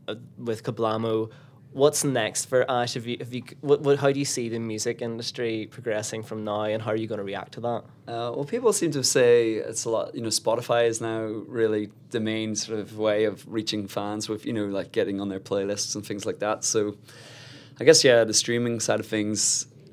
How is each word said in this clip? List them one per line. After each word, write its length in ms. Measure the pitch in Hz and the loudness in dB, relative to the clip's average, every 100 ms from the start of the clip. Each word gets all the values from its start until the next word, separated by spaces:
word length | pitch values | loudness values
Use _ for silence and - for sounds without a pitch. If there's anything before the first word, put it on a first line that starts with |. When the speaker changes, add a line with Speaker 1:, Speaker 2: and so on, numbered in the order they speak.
| - | -10
Speaker 1:
uh, 60 | 110 120 - | -10 -12 -12
with 260 | 117 110 | -6 -6
Kablamo. 640 | - 113 113 110 113 110 110 - - - - | -6 -4 -2 0 0 0 -2 -8 -20 -20 -14
What's 320 | 135 147 151 | 4 4 4
next 420 | 143 127 107 - - | 0 0 0 -4 0
for 240 | 127 127 | 2 2
Ash? 240 | 123 120 | 0 -2
Have 140 | 127 117 | -4 -8
you, 100 | 120 | -8
have 140 | 120 | -8
you, 80 | 123 127 - | -10 -12 -10
what, 200 | 143 143 | 2 2
what, 160 | 143 139 | 4 2
how 140 | 139 | 2
do 80 | 139 | 0
you 60 | 139 | -2
see 220 | - 117 | -4 -4
the 120 | 113 | -4
music 420 | 113 107 120 113 | -4 -4 -4 -4
industry 680 | 120 113 113 - 117 113 107 | -6 -6 -8 -4 -4 -4 -6
progressing 500 | - 120 107 107 110 | -8 -4 -4 -4 -8
from 220 | 110 110 | -8 -8
now, 200 | 107 104 107 | -4 -2 -2
and 160 | 110 | -2
how 80 | 110 | -2
are 40 | 110 | -2
you 120 | 110 | -2
gonna 160 | 107 | -6
react 300 | 101 98 - | -6 -8 -10
to 80 | - | -8
that? 220 | 117 117 - - - | -4 -4 -6 -20 -10
Speaker 2:
Uh, 220 | 117 120 127 | -6 -6 -6
well, 80 | 143 | -4
people 260 | 240 247 | 2 2
seem 180 | 202 170 | 2 0
to 120 | 143 | 0
say 500 | 127 135 120 120 113 | 0 4 8 8 6
it's 320 | 107 - 110 120 | 0 -4 -6 -2
a 40 | |
lot, 240 | 110 - | -2 -2
you 80 | 113 | -6
know, 60 | 113 | -2
Spotify 580 | 104 - 117 120 120 117 | -2 0 0 2 4 4
is 140 | 110 | 2
now 200 | 113 110 110 110 101 | -4 -4 -4 -6 -6
really 420 | 123 113 107 104 - - | 0 2 2 -2 -10 -6
the 80 | 120 | -2
main 340 | 110 110 110 107 | -2 -2 -2 -4
sort 220 | - 110 | -4 -6
of 180 | 98 107 | -6 0
way 240 | 107 104 | 2 4
of 200 | 107 95 - | 2 0 -6
reaching 360 | 110 107 107 98 | -4 -2 -4 -4
fans 420 | - 104 107 110 | -6 -4 -4 -4
with, 160 | 107 - | -6 -4
you 80 | |
know, 120 | 113 104 | -4 -2
like, 260 | 98 90 | -4 -2
getting 280 | 113 95 98 | -2 0 -2
on 100 | 101 | -4
their 100 | 95 | -6
playlists 560 | - 101 98 101 - 107 | -2 -2 -2 -4 -4 -6
and 100 | 101 | -8
things 220 | 104 101 | -8 -6
like 120 | 92 | -4
that. 240 | 104 107 | -2 -2
So 320 | - 113 104 101 - - - - - - - - | 0 0 0 -4 -18 -20 -20 -20 -20 -20 -20 2
I 60 | - | 8
guess, 180 | 156 | 8
yeah, 200 | 139 117 | 8 8
the 100 | 110 107 | 6 2
streaming 440 | - 120 120 117 | 2 0 0 -2
side 200 | 110 107 | 0 0
of 80 | 107 | 0
things 580 | 107 104 104 - - - - - | -2 0 0 0 0 -4 -14 -20